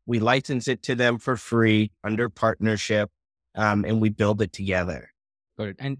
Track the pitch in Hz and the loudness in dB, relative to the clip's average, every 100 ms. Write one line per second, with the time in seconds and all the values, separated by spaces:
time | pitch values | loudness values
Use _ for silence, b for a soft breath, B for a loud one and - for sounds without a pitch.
0 | - 117 113 135 - 127 135 120 - 123 | -4 0 2 2 0 -4 -2 -4 -2 0
1 | 123 117 - 120 - 117 110 107 107 _ | 0 0 -2 -6 0 4 4 4 2 _
2 | 104 110 117 - 113 - 110 104 - 107 | -6 -4 -4 -2 -2 0 0 0 0 -2
3 | 104 _ _ _ _ - 107 104 101 110 | -2 _ _ _ _ -2 0 2 0 2
4 | 110 104 104 104 98 - 98 92 90 69 | 0 2 0 0 -2 -4 -4 -2 -2 -6
5 | 52 _ _ _ _ - 104 92 135 | -12 _ _ _ _ -10 -10 -8 -10